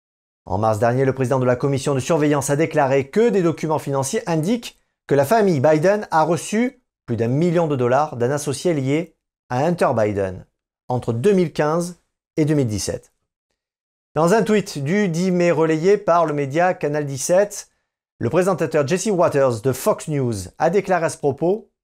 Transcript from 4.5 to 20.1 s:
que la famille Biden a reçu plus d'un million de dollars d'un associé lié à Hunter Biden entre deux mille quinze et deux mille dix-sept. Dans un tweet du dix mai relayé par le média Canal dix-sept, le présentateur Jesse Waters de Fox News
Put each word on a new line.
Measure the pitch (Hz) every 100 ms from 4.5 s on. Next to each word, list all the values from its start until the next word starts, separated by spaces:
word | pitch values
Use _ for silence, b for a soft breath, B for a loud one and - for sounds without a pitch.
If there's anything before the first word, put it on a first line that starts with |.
| 233 - - _ _ -
que |
la | 139
famille | 139 226 202 151
Biden | 151 156 175 208 208
a | 160
reçu | 156 170 - 214 254 - _ _ -
plus | 113
d'un | 117
million | 135 175 170 165
de |
dollars | 139 120 131 151 127
d'un | 120
associé | 143 147 131 185
lié | 156 131 151 175 _ _ _ _
à | 127
Hunter | 156 175 180 113
Biden | 107 98 95 92 - _ _ _ _
entre | 127 127
deux | 117 175
mille | 190 165
quinze | - 151 165 175 180 _ _ _ -
et |
deux | 151
mille | 151 123
dix-sept. | 104 - - - _ _ _ _ _ _ _ _ _ _ 147
Dans | 170
un | 220
tweet | 208 214 196 151
du | 139 202 202
dix | 160 185
mai | 180 175
relayé | 151 160 160 175 202
par | 202 170 160
le |
média | 147 139 147 180
Canal | 180 147 151 143
dix-sept, | 135 - 180 202 - - _ _ _ _ _
le | 113
présentateur | 165 185 175 160 156
Jesse | 135 180 226
Waters | 180 160 139 131 117
de | 135
Fox | 123 - 196
News | -